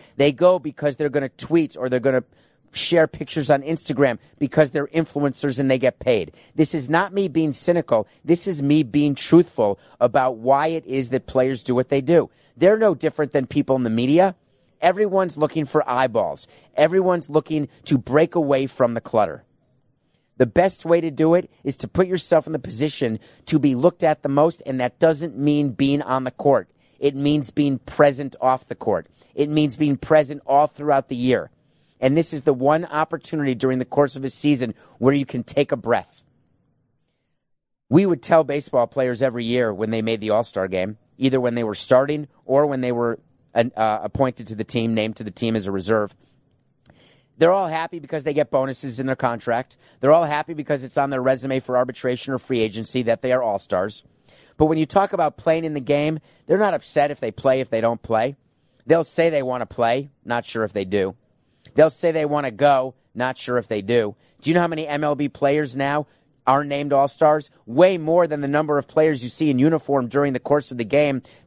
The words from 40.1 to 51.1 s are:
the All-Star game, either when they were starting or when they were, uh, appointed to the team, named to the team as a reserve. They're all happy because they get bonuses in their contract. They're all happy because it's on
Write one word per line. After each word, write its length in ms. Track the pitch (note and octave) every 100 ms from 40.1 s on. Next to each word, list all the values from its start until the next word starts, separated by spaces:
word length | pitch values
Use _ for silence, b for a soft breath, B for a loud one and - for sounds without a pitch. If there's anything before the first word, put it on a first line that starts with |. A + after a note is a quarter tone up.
| A2+
the 120 | G#2+
All-Star 360 | G#2+ A#2 G2 F#2+
game, 300 | F#2 F#2 A2 _ -
either 220 | C3 B2+
when 160 | B2 A#2+
they 80 |
were 100 | A2
starting 540 | G2+ - C3 C#3+ D3+ D3 _
or 220 | - C3+ D3
when 160 | C3+
they 100 | B2
were, 280 | A#2+ A#2 A#2 _ _ _ A2+
uh, 440 | A#2 - A2 G#2+
appointed 440 | G2+ - C3 - A2
to 80 | G#2+
the 100 | G#2+
team, 280 | A#2+ A2+
named 220 | A2+ A2 G#2+
to 80 |
the 80 | G#2+
team 240 | - A#2 A2+
as 120 | F#2+
a 40 |
reserve. 420 | G2 F2+ A2 G#2 - _ _ _ _ _ _ - b b b b -
They're 140 | E3
all 160 | F#3+ F3+
happy 320 | D#3+ E3 E3+
because 260 | C#3 D#3 C#3+
they 80 |
get 180 | D3 D3
bonuses 480 | C3+ C3 B2+ C#3 A#2
in 80 | C3+
their 80 | C3
contract. 600 | B2+ A#2 - A#2 - _ b b
They're 120 | C3+
all 140 | D#3+ D#3+
happy 280 | D3 D#3
because 300 | D#3 C#3 C#3+
it's 140 | B2+ -
on 140 | C#3